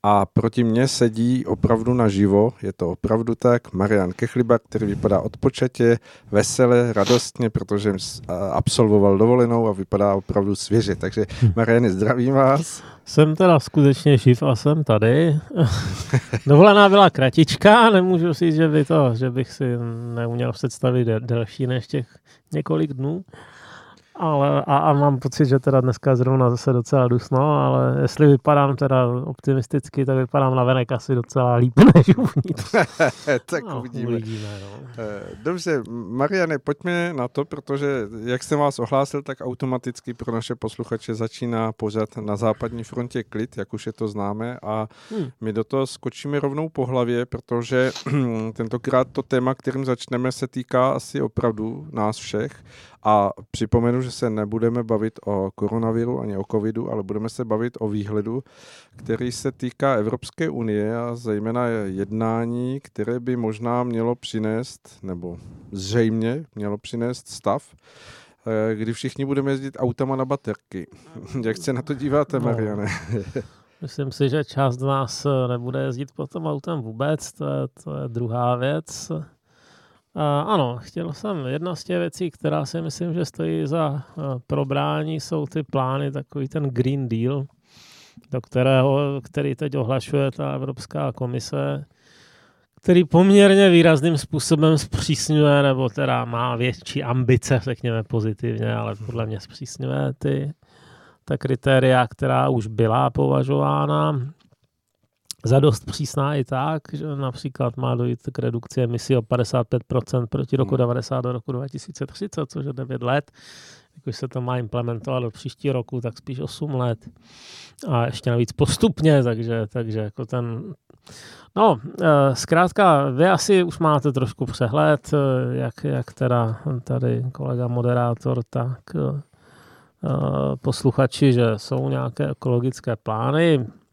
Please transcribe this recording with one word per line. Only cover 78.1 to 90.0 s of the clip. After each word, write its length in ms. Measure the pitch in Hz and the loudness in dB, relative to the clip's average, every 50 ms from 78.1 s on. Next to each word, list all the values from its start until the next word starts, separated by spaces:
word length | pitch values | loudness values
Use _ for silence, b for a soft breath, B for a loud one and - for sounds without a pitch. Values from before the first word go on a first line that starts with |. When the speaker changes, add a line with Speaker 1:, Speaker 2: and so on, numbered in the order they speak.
| 117 120 120 113 113 120 120 123 123 | -6 -6 -6 -4 -4 -2 0 0 0
Speaker 2:
věc. 560 | 120 123 135 147 160 160 - - - - - 165 156 151 - _ _ b b b b b b b b b b b b b _ _ | 0 -2 -4 -4 -4 -6 -10 -16 -16 -12 -10 -10 -10 -10 -12 _ _ b b b b b b b b b b b b b _ _
A 260 | - 151 147 143 143 | -4 -2 0 0 0
ano, 360 | 156 196 220 180 139 123 123 120 | 0 0 0 0 0 0 -2 -8
chtěl 320 | - - - - 170 170 147 | -12 -12 -10 -8 -8 -8 -10
jsem, 240 | - - 214 202 165 135 | -8 -8 -6 -6 -6 -6
jedna 300 | 127 135 151 165 180 175 | -6 -6 -6 -6 -6 -8
z 80 | 147 - | -10 -8
těch 140 | - 180 175 | -6 -4 -4
věcí, 320 | 175 170 - - 185 170 | -4 -4 -6 -6 -8 -8
která 340 | - - - 151 147 156 147 | -8 -6 -4 -2 -2 -2 -4
si 160 | 131 - 165 | -4 -6 -6
myslím, 320 | 165 160 - - 175 175 160 | -6 -6 -8 -6 -6 -4 -4
že 120 | 175 170 | -4 -4
stojí 420 | - - - 160 160 160 160 160 139 | -6 -6 -6 -4 -4 -2 -2 -2 -2
za, 360 | 147 165 156 147 139 147 127 _ - - | -2 -2 -2 -2 -2 -6 -10 _ -12 -10
eh, 40 | 156 139 131 127 - _ | -8 -6 -8 -8 -8 _
probrání, 720 | 143 143 143 135 135 143 143 151 151 151 156 156 160 156 | -4 -4 -2 -2 -2 -2 -2 -2 -2 -4 -4 -4 -6 -8
jsou 260 | - - 170 156 147 | -6 -6 -6 -6 -6
ty 180 | 139 - 160 147 | -4 -6 -8 -8
plány, 480 | _ - 139 131 127 131 139 143 143 | _ -4 -2 -2 -2 -2 -2 -4 -4
takový 360 | 135 139 135 _ - 147 135 131 | -6 -8 -10 _ -8 -8 -8 -6
ten 160 | - 160 147 | -4 -4 -4
Green 440 | 139 127 117 123 131 139 139 135 120 | -2 0 0 0 0 0 -2 -4 -4
Deal, 360 | 113 113 113 123 139 143 135 139 _ _ B B B B B B B B B B B B _ _ | -2 -2 -2 -2 -2 -2 -6 -8 _ _ B B B B B B B B B B B B _ _
do 100 | - 131 | -8 -8
kterého, 800 | 113 _ - 127 127 131 135 131 127 139 135 139 147 139 139 139 120 | -8 _ -2 2 2 4 4 4 4 4 2 2 0 -2 -4 -6 -10
který 320 | - - 147 143 143 135 | -8 -6 -4 -2 -2 -4
teď 220 | - 160 143 131 143 | -4 -6 -6 -4 -4
ohlašuje 540 | 127 107 135 131 | -2 -2 -2 -4